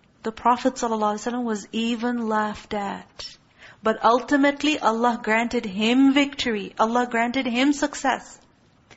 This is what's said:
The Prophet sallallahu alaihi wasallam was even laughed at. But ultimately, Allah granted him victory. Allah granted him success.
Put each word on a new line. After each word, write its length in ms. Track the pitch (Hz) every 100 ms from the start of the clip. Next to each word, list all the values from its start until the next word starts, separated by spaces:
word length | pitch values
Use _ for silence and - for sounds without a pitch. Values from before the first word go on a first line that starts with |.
| _ _
The 100 | 226
Prophet 440 | 220 233 240 262 254
sallallahu 400 | 240 220 208 208
alaihi 120 | 254
wasallam 160 | 247
was 240 | 233 214 -
even 580 | 220 233 233 240 240 220
laughed 440 | 214 214 208 -
at. 640 | 208 196 190 - - - - _ _ - -
But 220 | 220 220 220
ultimately, 760 | 247 240 285 285 277 294 302
Allah 400 | - 226 240 226
granted 440 | - 220 233 240 220
him 480 | 185 220 254 277
victory. 600 | 277 277 277 247 214 190 -
Allah 260 | 220 240 240
granted 400 | 233 233 262 254
him 280 | 233 277
success. 640 | 285 - - 269 220 - - _ _ _ _ _